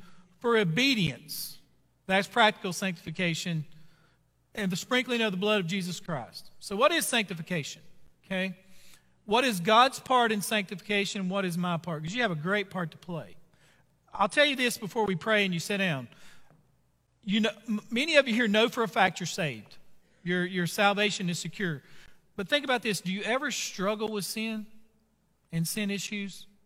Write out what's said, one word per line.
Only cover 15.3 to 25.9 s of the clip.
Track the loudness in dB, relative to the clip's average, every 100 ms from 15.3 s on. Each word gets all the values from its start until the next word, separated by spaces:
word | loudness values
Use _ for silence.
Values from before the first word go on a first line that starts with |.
| 2 2
and |
you | 0
sit | -2 -2
down. | 0 -2 -6 -16 -20 -18 -20 -20 _ _ _ _ _ _
You | -2 2
know, | 2 -2 -6
m-, | -6 -4
many | -2 4 4
of | 6
you |
here | 4 4
know | 4 4
for | 2
a | 0
fact | 4 2 2
you're | -6
saved. | -4 -4 -4 -12 -20 -20 -20 _ _
Your, | -2 -2 0
your | 0 -2
salvation | 4 4 4 0 0 -4
is | -4
secure. | -6 -4 -2 -4 -8 -20 -20 -20 _ -10
But | -2
think | 0
about | 2 0
this. | 0 -4
Do | -2
you | -4
ever | 0 0 -2
struggle | -4 -6 -4 -2 -2 -2
with | -4
sin | -6 -4 -4 -6 -10 -16 -20 _ _ _ _ _ _
and | -4 -2
sin | -2 -2